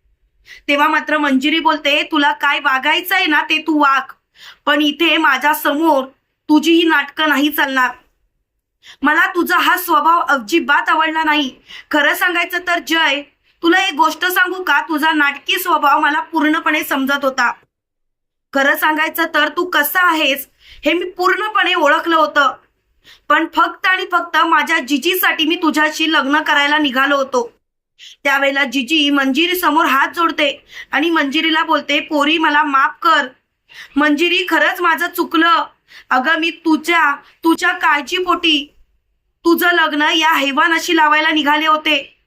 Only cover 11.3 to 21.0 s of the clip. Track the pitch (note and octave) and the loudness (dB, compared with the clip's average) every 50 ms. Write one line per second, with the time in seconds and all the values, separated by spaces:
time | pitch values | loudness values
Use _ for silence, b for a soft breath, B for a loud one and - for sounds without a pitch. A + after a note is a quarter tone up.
11.3 | D4 D4+ C#4+ B3+ - - B B B B B B - D4 C#4 D4+ F4+ F#4 F#4+ F4+ | 0 0 -2 -4 -8 -14 B B B B B B 0 0 2 0 0 0 0 0
12.3 | E4+ F4 F4 E4+ F4+ F4 F4+ F4+ F4 E4+ - - D#4+ E4 D#4+ D4 C#4 C#4+ C#4+ - | 0 -2 -4 -4 -4 -6 -4 -2 -4 -4 -2 -2 0 2 2 2 0 -2 -6 -10
13.3 | _ _ _ _ _ _ - C#4 F4+ F#4+ F#4+ F#4+ D4+ C#4 E4 D#4+ D#4 - F4 F#4 | _ _ _ _ _ _ 0 2 2 2 2 0 0 0 0 0 0 -2 -4 -2
14.3 | F#4 F#4+ F4+ F4 F4+ F#4 F#4 - C#4+ D4 D4+ - D#4+ D4 D4+ D#4+ D#4+ D4+ C#4+ C#4+ | 0 0 0 0 -2 -4 -2 0 0 0 0 -2 -2 0 0 0 2 2 0 0
15.3 | C#4+ C#4+ - - F#4+ F#4 F#4 F4+ E4 D4+ D4 C#4+ D4 - D#4 D4 D4+ D#4+ D#4+ - | -2 -4 -6 -6 -6 -4 -2 0 0 2 2 2 2 4 2 0 0 -2 -4 -4
16.3 | - D#4+ D4+ D4+ D#4 E4 D#4+ E4 D4+ D#4 D#4+ - E4 C4+ C4+ C4 C#4 C#4+ C#4+ C4+ | -2 0 0 2 0 0 0 -2 -2 -2 -2 -2 -4 -2 -2 -2 -2 -2 -2 -2
17.3 | C4 C4 B3 A#3 - - _ _ _ _ _ _ _ _ _ _ _ _ _ _ | -2 -2 -2 -4 -4 -8 _ _ _ _ _ _ _ _ _ _ _ _ _ _
18.3 | _ _ _ _ - C#4 C4+ C#4 D4+ D4+ F4 D#4 D#4 D4+ D#4 D#4+ D#4+ - E4 D#4+ | _ _ _ _ -2 0 0 0 0 0 0 -2 0 -2 -2 -4 -4 -4 -4 -2
19.3 | E4 D4+ D4+ D4+ D4+ F4 F4 F4+ - D4+ D4 - - F#4 F4+ F4 D#4+ D#4 D#4 C4+ | -2 -2 -2 -2 -2 -4 -4 -2 0 -2 -2 0 0 0 2 2 2 0 0 -2
20.3 | C#4 C4+ - - B B B B B B B D4 E4+ F4 | -2 -4 -6 -14 B B B B B B B -2 -2 -2